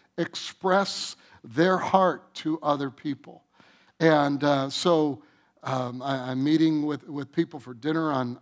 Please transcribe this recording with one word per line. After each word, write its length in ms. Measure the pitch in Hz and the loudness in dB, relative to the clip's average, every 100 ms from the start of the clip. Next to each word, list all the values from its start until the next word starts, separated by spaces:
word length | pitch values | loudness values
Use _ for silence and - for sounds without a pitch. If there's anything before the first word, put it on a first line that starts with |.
| _ - | _ -8
express 1000 | 170 - - - 190 185 196 - - - _ - | -8 -6 -14 -6 2 2 2 -4 -10 -14 _ -20
their 340 | 120 117 180 185 | -10 2 2 2
heart 560 | - 190 185 139 - - | 2 4 4 0 -8 -10
to 240 | 156 160 | -6 -4
other 280 | 151 143 139 | 0 0 -2
people. 540 | 117 156 131 - - _ _ _ _ _ - | -6 -8 -8 -12 -20 _ _ _ _ _ 0
And, 440 | 165 151 143 139 | 4 4 4 2
uh, 260 | 147 139 135 | 2 2 0
so, 520 | - 185 165 151 139 - _ _ _ | -2 2 2 2 -2 -12 _ _ _
um, 380 | - 131 123 127 | -6 -4 -4 -6
I, 300 | 135 135 127 | -4 -4 -4
I'm 100 | 127 | -2
meeting 440 | 139 156 160 156 147 | 2 4 4 2 -2
with, 220 | 143 - | -6 -8
with 220 | 143 135 | -10 -8
people 280 | - 170 147 | -4 -4 -4
for 140 | 127 | -16
dinner 380 | 120 147 160 160 | -8 -4 -2 0
on, 280 | 139 123 120 | 0 -2 -6